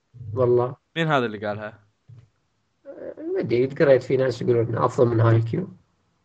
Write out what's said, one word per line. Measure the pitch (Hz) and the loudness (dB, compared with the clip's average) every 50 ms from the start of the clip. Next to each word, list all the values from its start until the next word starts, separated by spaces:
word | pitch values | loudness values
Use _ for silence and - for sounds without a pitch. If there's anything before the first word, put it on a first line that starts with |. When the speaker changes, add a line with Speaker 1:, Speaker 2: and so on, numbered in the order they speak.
| _ _ _ 117 - 101 104 | _ _ _ -18 -14 -10 -2
Speaker 1:
والله. | 127 127 120 123 123 123 123 123 _ _ _ _ | 0 2 2 4 2 2 -2 -6 _ _ _ _
Speaker 2:
مين | 160 165 156 | -4 -2 0
هذا | 151 135 120 | 2 0 0
اللي | 113 107 104 104 | -2 -6 -6 -6
قالها؟ | 104 104 104 107 107 113 _ _ _ _ _ _ - - - _ _ _ _ _ _ _ _ _ _ _ _ _ | -8 -8 -8 -10 -14 -16 _ _ _ _ _ _ -20 -20 -20 _ _ _ _ _ _ _ _ _ _ _ _ _
Speaker 1:
آه، | 277 - - - - - - 311 330 370 | -20 -18 -16 -16 -16 -14 -12 -10 -6 -4
ما | 381 | -4
أدري، | - 117 117 120 127 | -2 0 0 0 0
قريت | 135 139 - 165 143 135 123 | -2 0 2 4 6 6 4
في | - - 135 | 4 0 0
ناس | 127 131 131 117 - | 0 0 -2 -2 -2
يقولون | - 123 120 117 113 113 113 | 0 0 2 2 2 0 -2
أفضل | - 151 127 - - 127 | -2 -2 -2 2 2 2
من | 117 117 110 | 2 4 4
هايكيو. | 113 113 113 113 113 - - 165 190 - - _ _ _ _ _ _ _ _ _ | 4 4 4 4 2 0 -4 -6 -6 -8 -14 _ _ _ _ _ _ _ _ _